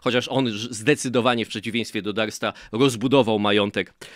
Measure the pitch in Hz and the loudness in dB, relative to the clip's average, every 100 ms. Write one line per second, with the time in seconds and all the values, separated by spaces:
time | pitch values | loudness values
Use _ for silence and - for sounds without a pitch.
0 | - 120 - 127 127 104 120 110 110 147 | -2 -2 0 -2 -2 -4 -8 -4 0 0
1 | 131 120 120 117 107 110 117 117 107 110 | 0 0 2 0 -2 -6 -6 -6 -4 -6
2 | 98 104 107 - 107 - - 110 139 117 | -4 -4 -4 -4 -6 -6 -8 2 2 2
3 | 127 139 113 110 104 104 104 104 87 _ | 4 4 4 2 2 2 2 -2 -6 _
4 | - | -20